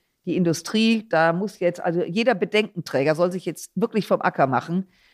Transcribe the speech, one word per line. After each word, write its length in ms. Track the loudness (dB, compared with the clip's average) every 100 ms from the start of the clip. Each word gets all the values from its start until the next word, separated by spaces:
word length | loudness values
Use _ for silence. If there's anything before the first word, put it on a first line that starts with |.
| _ _ -4
die 100 | 0
Industrie. 720 | 0 0 -2 2 4 2 0
Da 240 | 2 2
muss 260 | 2 -4 -2
jetzt, 220 | -2 -2
also 220 | -2 -2
jeder 320 | -2 0 0
Bedenkenträger 800 | 0 0 0 -2 -6 -4 0 0
soll 180 | 2 0
sich 140 | -2 -8
jetzt 240 | -10 -8
wirklich 320 | -4 -2 -2 0
vom 140 | 0
Acker 260 | 0 2 2
machen. 400 | 2 0 -4 -6 _ _